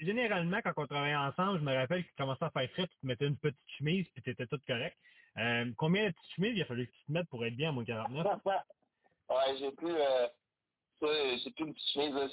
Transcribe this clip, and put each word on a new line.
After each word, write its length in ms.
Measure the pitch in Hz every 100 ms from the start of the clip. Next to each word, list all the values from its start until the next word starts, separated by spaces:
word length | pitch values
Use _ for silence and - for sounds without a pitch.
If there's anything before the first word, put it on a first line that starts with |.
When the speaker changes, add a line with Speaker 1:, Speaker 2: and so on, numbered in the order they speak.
Speaker 1:
généralement, 580 | 160 220 233 196 170 202
quand 120 | 208 160
on 100 | 143
travaillait 300 | 147 143 147
ensemble, 440 | 139 - 190 190
je 40 |
me 100 | 147
rappelle 300 | 131 131 180
que 60 | 175
tu 60 | -
commençais 260 | 135 131 160
à 40 |
faire 180 | 151 127
frais, 160 | - 185
tu 100 | _
te 80 | 135
mettais 180 | 120 143
une 120 | 147
petite 200 | 151 135 - -
chemise, 260 | 143 185 175
puis 120 | -
t'étais 240 | 131 117 123
tout 140 | 143 -
correct. 300 | 120 156 - _ - - -
Euh, 340 | 113 117 120 117
combien 300 | 156 190 214
de 40 |
petites 180 | - - -
chemises 200 | 202 226
il 40 |
a 40 | 151
fallu 200 | 120 120
que 40 |
tu 140 | _ -
te 40 |
mettes 160 | 156 175
pour 140 | 120 117
être 100 | 117
bien 140 | 160
à 20 |
moins 140 | 135 113
quarante-neuf ? 420 | 113 110 131 185 208 185
Speaker 2:
<laughs> 840 | 190 - - _ _ _ _ -
Ouais, 280 | 127 135 135
j'ai 140 | 139
pu, 140 | 135 165
euh, 400 | 165 143 131 120 - _ _ _ _ _ -
ça, 380 | 151 151 139 123
j'ai 140 | 131
pu 120 | 123
une 100 | 156
petite 160 | - -
chemise, 200 | 143 147
là, 140 | 139 135